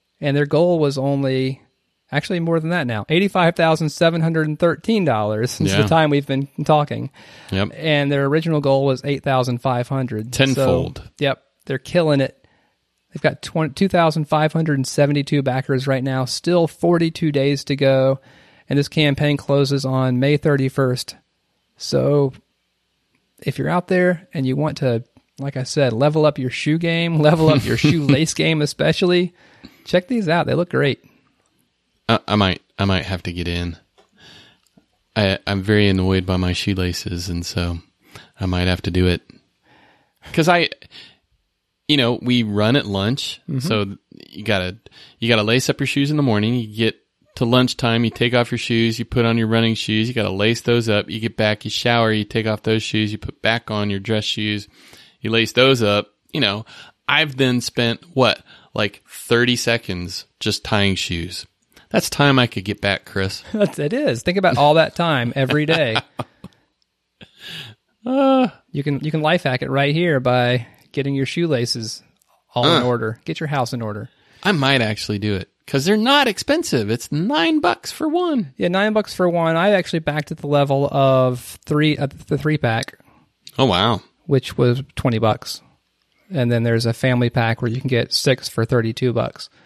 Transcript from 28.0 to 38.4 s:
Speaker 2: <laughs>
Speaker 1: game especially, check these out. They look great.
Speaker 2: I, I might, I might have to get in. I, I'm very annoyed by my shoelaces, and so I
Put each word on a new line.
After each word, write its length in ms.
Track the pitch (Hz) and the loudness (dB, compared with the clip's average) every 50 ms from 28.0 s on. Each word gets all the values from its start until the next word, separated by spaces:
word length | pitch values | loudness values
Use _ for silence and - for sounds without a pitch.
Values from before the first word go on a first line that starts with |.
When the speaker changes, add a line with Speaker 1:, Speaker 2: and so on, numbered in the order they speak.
| 143 135 139 135 160 - - | 2 2 2 2 2 0 -2
Speaker 2:
<laughs> 20 | |
Speaker 1:
game 260 | - 160 160 160 151 | -2 0 0 0 0
especially, 720 | 147 - - - 147 156 156 - 196 175 180 175 180 175 _ _ _ _ _ _ - - _ _ _ | -2 -2 -2 0 0 0 2 2 2 2 2 2 0 -2 _ _ _ _ _ _ -20 -20 _ _ _
check 240 | - - 180 180 | -2 -2 0 0
these 220 | - 254 233 196 156 | 0 -4 -2 0 0
out. 160 | 165 175 139 | 0 0 0
They 80 | - 127 | 0 0
look 160 | 156 175 - | -2 -2 0
great. 340 | - 135 143 139 113 - _ _ _ _ _ _ _ _ _ _ _ _ _ _ _ _ _ _ _ _ _ | 0 0 0 0 -2 -4 _ _ _ _ _ _ _ _ _ _ _ _ _ _ _ _ _ _ _ _ _
Speaker 2:
I, 120 | - 117 - - | -2 -2 0 0
I 100 | - 104 | 0 2
might, 240 | 104 98 92 90 - _ _ _ - | 2 2 2 0 -2 _ _ _ -2
I 60 | 98 | 0
might 180 | 98 95 90 - | 0 0 0 -2
have 180 | 85 95 87 - | -4 -8 -8 -8
to 100 | 87 85 | -8 -6
get 160 | 87 85 87 | -6 -6 -4
in. 260 | 85 87 87 85 82 - _ _ _ _ _ _ _ _ - - - - - _ _ _ _ _ _ _ _ _ _ _ _ _ - | -4 -4 -4 -6 -8 -10 _ _ _ _ _ _ _ _ -20 -20 -20 -20 -20 _ _ _ _ _ _ _ _ _ _ _ _ _ -2
I, 240 | 110 104 95 95 - - | 0 0 0 0 -2 -4
I'm 160 | 95 101 98 | -4 -4 -2
very 260 | 95 107 107 104 104 101 | 0 2 4 4 4 4
annoyed 360 | 95 95 92 95 95 95 90 | 4 2 2 2 2 2 2
by 120 | 95 92 | 0 0
my 160 | 90 90 90 90 | 0 0 0 -2
shoelaces, 760 | - - 104 98 92 90 90 87 - - - 87 87 87 92 | -2 -2 -2 -2 0 -2 -2 -4 -4 -6 -6 -6 -6 -6 -6
and 160 | 87 87 85 | -6 -6 -6
so 320 | - - 90 87 87 85 85 - _ _ _ _ _ - - - _ _ | -6 -4 -4 -2 -4 -4 -6 -10 _ _ _ _ _ -20 -20 -20 _ _
I 60 | - | -6